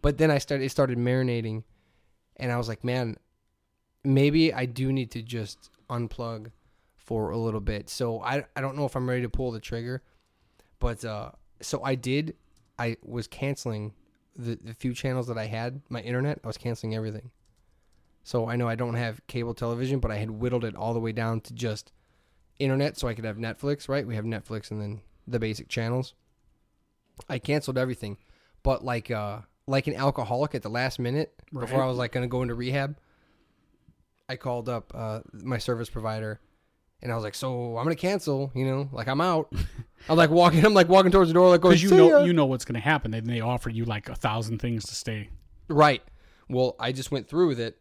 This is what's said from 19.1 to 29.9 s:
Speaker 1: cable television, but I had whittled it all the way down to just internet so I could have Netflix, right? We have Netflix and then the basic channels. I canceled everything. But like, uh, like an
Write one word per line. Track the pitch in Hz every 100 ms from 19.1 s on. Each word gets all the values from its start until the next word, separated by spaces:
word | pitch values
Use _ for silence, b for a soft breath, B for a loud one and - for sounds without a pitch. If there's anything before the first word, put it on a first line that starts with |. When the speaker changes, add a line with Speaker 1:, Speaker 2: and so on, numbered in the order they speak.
| 110 _
Speaker 1:
cable | 127 117
television, | 113 117 117 131 135
but | 113
I | 104
had | 110
whittled | 107 123 123
it | 117 101
all | 107
the | 117
way | 113
down | 110 113 113
to | -
just | 117 117 107 - _ _ _ _ _ _ _
internet | 139 135 143 147
so | 127
I |
could | 110
have | 113 104
Netflix, | 113 113 139 143 -
right? | 139 131
We |
have | 113
Netflix | 110 113 - 110 -
and | 107
then | 104 104 - _ -
the | 120
basic | 110 107 -
channels. | - 113 123 131 _ _ _ _ _ _ _ _ _ _ - -
I | 131
canceled | - 147 143 131
everything. | 127 120 107 98 _ _ _ _
But | - 131
like, | 131 120 110
uh, | 113 104 107 104 _ -
like | 135
an | 135